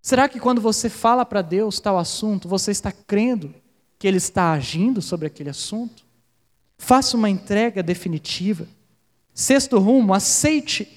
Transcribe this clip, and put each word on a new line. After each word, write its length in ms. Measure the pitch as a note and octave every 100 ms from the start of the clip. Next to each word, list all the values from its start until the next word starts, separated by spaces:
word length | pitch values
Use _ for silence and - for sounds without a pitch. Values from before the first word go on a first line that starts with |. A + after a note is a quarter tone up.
Será 260 | - B3+ C#4
que 100 | B3
quando 220 | B3 A#3+
você 260 | A3 G#3+ A#3
fala 380 | - A3+ B3 A#3+
para 160 | G#3
Deus 380 | E3+ F3+ A3 -
tal 180 | G#3 F#3
assunto, 500 | E3+ - G#3+ G3 F3
você 220 | G3 G3+
está 220 | G3+ G3+
crendo 640 | - - G#3 A#3 A#3+ D3 - _ _ _ _
que 100 | G3
Ele 100 | F#3
está 340 | F3+ - E3+
agindo 500 | D#3 B2 D#3+ A3 A#3
sobre 240 | - F3 D#3
aquele 240 | - C#3+
assunto? 540 | C#3 - G#3+ A#3+ - _ _ _ _ _ _ _ _
Faça 400 | - B3+ C4+ A#3+
uma 120 | G#3+
entrega 520 | F#3+ - G#3 A#3 F#3+
definitiva. 880 | E3+ F3 F3+ D#3 - - F#3 F3+ E3+ _ _ _ _ _ _
Sexto 460 | - - C4+ C4+ A3+
rumo, 340 | G3 C4 G#3
aceite 800 | F#3+ - - D4 D#4 - - G#3+